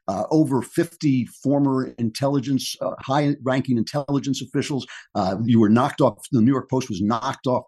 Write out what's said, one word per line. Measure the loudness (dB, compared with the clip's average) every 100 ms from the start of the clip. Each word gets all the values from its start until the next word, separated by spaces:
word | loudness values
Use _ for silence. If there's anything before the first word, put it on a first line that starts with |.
| -8
uh, | -6 0
over | 2 2 0
fifty | -2 -2 -4 -2 0 0 -2
former | -6 -2 0 2 0 -4 -6
intelligence, | -6 -2 -2 -2 0 -2 -4 -8
uh, | -8 -8
high-ranking | -4 0 0 -2 -2 -2 0 -2
intelligence | -2 -6 -4 -4 -2 -6
officials. | -4 -4 -4 -6 -8 -16 -10 -4
Uh, | -2 -2 2
you | 4
were | 6
knocked | 6 4 2
off, | 2 2 -2
the | 2
New | 4
York | 2 0
Post | -4 -2
was | -2
knocked | -2 -2 -4 -4 -2
off | -2